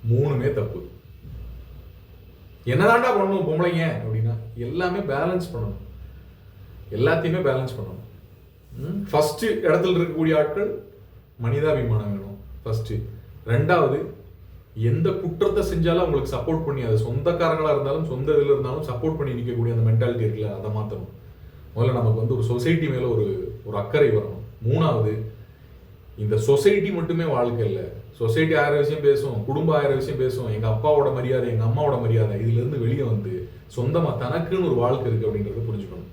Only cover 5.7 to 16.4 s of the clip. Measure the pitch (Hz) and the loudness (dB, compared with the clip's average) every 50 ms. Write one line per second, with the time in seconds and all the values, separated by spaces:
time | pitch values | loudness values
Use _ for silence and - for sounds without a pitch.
5.7 | 98 - - - - - - - - - - - - - - - - - - - | -6 -10 -12 -16 -18 -18 -18 -18 -18 -20 -20 -20 -20 -20 -20 -20 -20 -20 -20 -20
6.7 | - - - - 107 104 - 160 165 160 165 165 160 185 185 139 127 131 131 123 | -20 -20 -16 -10 -4 0 2 2 2 2 0 0 -2 0 0 0 0 -2 -4 -6
7.7 | - 110 101 92 92 - - - - - - - - - - - - - - - | -8 -8 -10 -10 -12 -14 -16 -18 -20 -20 -20 -20 -20 -20 -20 -20 -20 -20 -20 -18
8.7 | - 120 135 160 196 202 - - - - - 247 - - 233 220 190 - - 165 | -14 -12 -8 -6 -6 -6 -6 -2 0 0 2 0 0 -2 -2 -2 -2 0 2 2
9.7 | 156 165 180 185 180 170 165 156 151 160 160 160 156 151 151 - - 202 208 214 | 2 4 4 2 2 2 0 0 0 0 2 2 4 4 2 2 0 -2 -2 -2
10.7 | - - - - - - - - - - - - - - 117 117 127 143 151 156 | -4 -8 -12 -16 -20 -20 -20 -20 -20 -20 -20 -20 -12 -6 -2 0 0 2 2 2
11.7 | 151 131 120 113 113 107 104 104 101 98 98 98 101 - - - - - - 117 | 2 2 2 0 0 0 0 -2 -6 -6 -8 -10 -14 -14 -16 -18 -18 -12 -6 -4
12.7 | 110 110 - - 113 110 - - - - - - - - - 110 117 127 151 165 | -4 -4 -4 -4 -6 -6 -6 -8 -12 -16 -18 -20 -20 -16 -4 0 2 2 4 4
13.7 | 180 170 151 131 135 147 - - - - - - - - - - - - - - | 4 4 4 2 2 -2 -4 -6 -12 -16 -20 -20 -20 -20 -20 -20 -20 -20 -20 -18
14.7 | - 113 110 117 117 160 165 196 180 - - 165 160 - 202 190 - - - - | -8 -2 0 0 2 2 2 0 0 0 -4 -4 0 0 0 2 2 2 0 0
15.7 | 170 165 160 170 170 180 180 160 147 139 120 - 131 120 | 0 0 2 2 4 4 2 2 2 0 0 -2 -4 -4